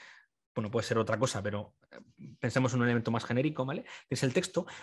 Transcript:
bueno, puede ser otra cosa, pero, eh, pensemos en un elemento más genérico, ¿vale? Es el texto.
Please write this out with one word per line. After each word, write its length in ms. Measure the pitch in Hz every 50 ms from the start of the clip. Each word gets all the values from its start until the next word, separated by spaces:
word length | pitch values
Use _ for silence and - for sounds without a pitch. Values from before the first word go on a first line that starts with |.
| - - - - - _ _ _ _ _ _
bueno, 160 | - 110 104
puede 160 | 117 117 107
ser 120 | - 113 113
otra 200 | 110 107 113 107
cosa, 240 | 127 127 - 107 98
pero, 340 | 104 104 101 - - - _ _ _ -
eh, 80 | - - - _ - - 143 - -
pensemos 320 | - 120 - 131 131 123 120
en 80 | 123
un 60 | 120
elemento 240 | 120 120 120 110 113
más 140 | 113 113 -
genérico, 400 | - 123 123 139 156 151 139 131
¿vale? 200 | 131 139 - - - - - - _
Es 140 | 135 - -
el 100 | 135 120
texto. 340 | 190 180 - - 170 180 - - -